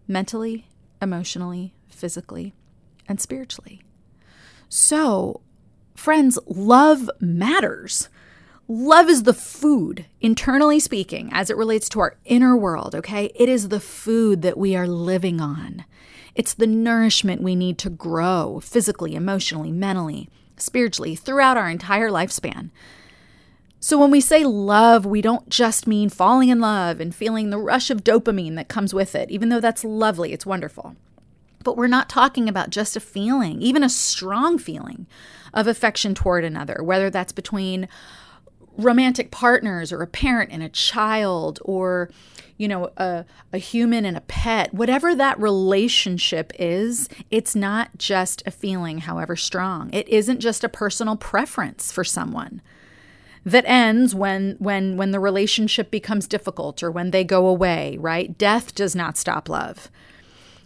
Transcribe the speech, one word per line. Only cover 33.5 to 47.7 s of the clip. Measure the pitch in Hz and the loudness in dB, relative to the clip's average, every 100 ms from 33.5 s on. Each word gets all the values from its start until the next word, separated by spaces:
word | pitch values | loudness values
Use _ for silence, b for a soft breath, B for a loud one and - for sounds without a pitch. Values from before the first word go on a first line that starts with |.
| - | 0
even | 240 285 | 2 4
a | 262 | 2
strong | - - - 185 214 311 320 | 2 -2 -4 -4 0 0 0
feeling | - 151 - - 175 B B B B | -4 -12 -12 -14 -18 B B B B
of | 214 220 | -2 -2
affection | 226 220 - 208 | 0 0 0 -4
toward | 196 185 175 165 | -2 0 0 -2
another, | 156 147 - | -6 -8 -6
whether | 165 190 196 | -2 0 0
that's | 190 185 | -2 -6
between | - - 202 190 185 185 B B B B B _ _ _ - | -8 -8 -6 -4 -4 -6 B B B B B _ _ _ 0
romantic | 240 247 262 247 - | 4 4 4 2 -4
partners | - 247 247 214 175 160 | 0 4 4 2 -4 -6
or | 175 | -8
a | 175 | -8
parent | - 269 233 190 | -2 0 0 -2
and | 165 | -6
a | 156 | -8
child | - - 220 214 220 202 170 156 156 | -4 -2 0 0 2 0 -2 -4 -6
or, | - 190 185 180 175 B B B B - | -4 -2 0 -2 -4 B B B B -6
you | 208 | -4
know, | 185 180 - | -4 -6 -4
a, | 185 170 175 b _ | -4 -4 -8 b _
a | 185 | -10
human | - 233 233 233 196 | -4 0 2 2 0
and | 160 | -6
a | |
pet. | - - 233 220 - | -6 -2 0 0 -2
Whatever | 190 233 269 339 277 | -2 0 2 2 2
that | 269 - | 2 0
relationship | 214 190 190 196 233 - 196 175 - 160 160 - | 0 2 2 2 2 0 0 -2 -2 -4 -6 -4
is, | 170 180 226 233 - B - | -2 -2 -2 -2 -6 B -4
it's | 220 - 208 | -2 0 -2
not | 202 | 0